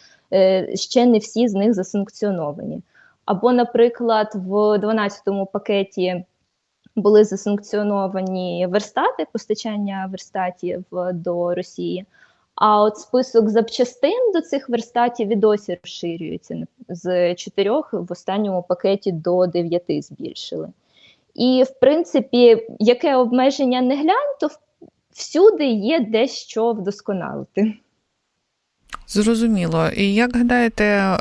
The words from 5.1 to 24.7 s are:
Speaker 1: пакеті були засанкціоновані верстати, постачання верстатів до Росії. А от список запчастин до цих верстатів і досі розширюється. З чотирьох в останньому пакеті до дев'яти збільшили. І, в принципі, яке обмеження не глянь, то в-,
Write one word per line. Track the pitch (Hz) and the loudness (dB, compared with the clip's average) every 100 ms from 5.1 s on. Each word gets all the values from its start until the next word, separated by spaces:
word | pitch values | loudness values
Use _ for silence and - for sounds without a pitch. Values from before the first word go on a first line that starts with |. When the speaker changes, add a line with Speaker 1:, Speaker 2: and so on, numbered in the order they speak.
| - - 196 196 | -6 -6 -4 -4
Speaker 1:
пакеті | 202 202 202 196 - 180 180 180 _ _ _ _ _ _ 220 | -6 -2 -2 -2 -4 -4 -4 -10 _ _ _ _ _ _ -2
були | 202 214 | 4 6
засанкціоновані | 214 196 202 202 - 208 208 202 190 190 185 185 180 175 180 | 4 0 -4 -4 -4 -4 -2 -2 -4 -4 -6 -6 -6 -4 -2
верстати, | 196 202 - 392 508 311 | -2 -2 -2 -2 -2 -6
постачання | 226 - 214 226 208 202 190 190 | -8 -6 -6 -6 -6 -6 -6 -8
верстатів | 190 - 190 185 180 175 180 185 180 180 | -12 -10 -6 -6 -6 -8 -8 -8 -8 -6
до | 175 175 175 175 175 | -6 -6 -4 -4 -4
Росії. | 180 - 175 180 196 _ _ _ _ - | -8 -8 -8 -8 -10 _ _ _ _ 0
А | 214 208 | 4 6
от | 214 214 | 4 0
список | - 254 247 233 220 | -2 0 2 2 4
запчастин | 220 226 - 247 - 294 480 480 | 2 0 0 -2 0 0 2 0
до | 349 | 0
цих | - 277 262 | -2 -4 -4
верстатів | 233 - 240 240 240 202 | -6 -2 0 0 0 -2
і | 208 | 2
досі | 214 208 202 175 | 2 2 -2 -10
розширюється. | - - 170 165 160 175 - 165 160 _ - | -10 -10 -8 -8 -8 -10 -10 -12 -12 _ -16
З | 175 180 180 175 175 | -10 -2 0 0 -2
чотирьох | - - 196 285 - | -6 -2 0 -2 -4
в | 202 175 | -6 -8
останньому | 175 - 196 208 180 175 | -10 -6 -4 -2 -4 -4
пакеті | 180 196 196 196 | -2 0 0 -2
до | 165 175 180 180 | -4 0 2 2
дев'яти | 175 170 175 - 151 | 0 0 0 0 -6
збільшили. | - 143 139 - - 170 - - _ _ _ _ _ | -6 -12 -14 -12 -12 -10 -10 -14 _ _ _ _ _
І, | - 247 254 | -2 2 4
в | 254 - | 2 4
принципі, | 262 311 339 269 - 240 240 226 - - | 2 4 0 -2 0 6 6 6 2 -2
яке | 214 247 320 262 | 2 2 2 2
обмеження | 233 247 262 269 262 254 | 2 2 2 2 0 0
не | 254 285 | 0 0
глянь, | 311 453 571 571 | 0 0 -2 -4
то | 302 | -6
в-, | - _ | -6 _